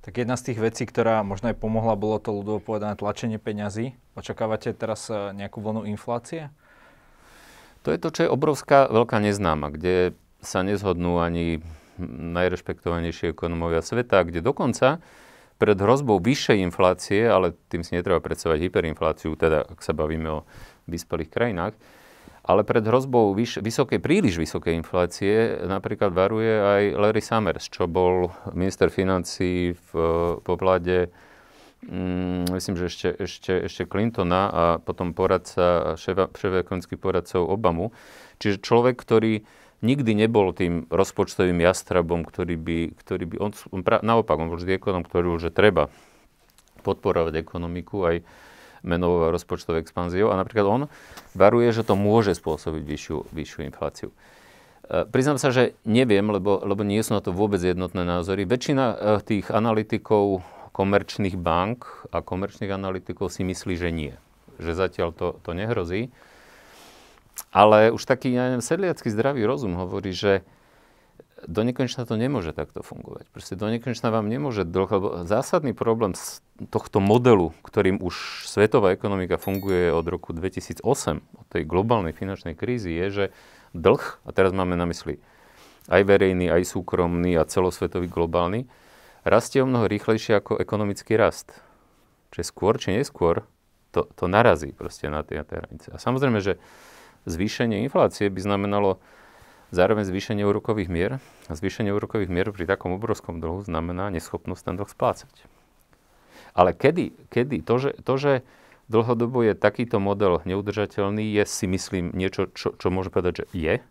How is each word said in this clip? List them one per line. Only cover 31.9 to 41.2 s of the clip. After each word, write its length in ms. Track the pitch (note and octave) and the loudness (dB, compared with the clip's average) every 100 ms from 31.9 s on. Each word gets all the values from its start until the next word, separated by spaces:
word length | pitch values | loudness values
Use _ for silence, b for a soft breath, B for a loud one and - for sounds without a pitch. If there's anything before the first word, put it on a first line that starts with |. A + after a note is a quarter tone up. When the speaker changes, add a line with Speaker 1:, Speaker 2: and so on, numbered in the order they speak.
| F#2 F#2 F2+ F2+ F2+ F2 | -6 -4 -4 -2 -2 -4
Speaker 2:
myslím, 260 | F2+ - F2+ | -4 -4 -4
že 80 | F2 | -6
ešte, 200 | - F2+ F2 | -4 -4 -4
ešte, 320 | F#2 - - F#2 F2 | -8 -8 -4 -2 -2
ešte 140 | - F2+ | -8 -6
Clintona 640 | G2 A2+ A2+ F2+ F2+ G2 | -2 -2 0 0 2 2
a 140 | D#2+ E2+ E2 | 2 2 2
potom 320 | - F2 F2+ | -4 -6 -6
poradca, 800 | D#2+ F#2 F#2 - - F2 F2 D#2+ D#2+ | 0 0 0 -2 0 2 2 0 -4
šéfa, 320 | - F#2 F#2 | -4 -2 -2
šéf 320 | - G2+ F#2 F2+ | -2 -2 -2 -2
ekonomických 320 | F#2 - F2+ | -6 -8 -6
poradcov 480 | F#2+ F2+ E2+ F#2+ D#2+ | -2 -2 -2 -2 0
Obamu. 480 | G2 G#2 E2 G#2 B B B B B | 0 0 0 -4 B B B B B
Čiže 240 | G#2+ G2 - | -2 -2 4
človek, 320 | A#2 B2 B2 | 4 4 0
ktorý 480 | - A2 A2 A2 b b b b | 2 2 4 -2 b b b b
nikdy 320 | A2 C#3+ A#2 | 0 2 2
nebol 400 | G#2 A2 A2+ F#2+ | 4 4 4 2
tým 320 | E2+ F2+ E2+ - | 2 0 -2 0
rozpočtovým 680 | E2+ G2 - | 0 0 0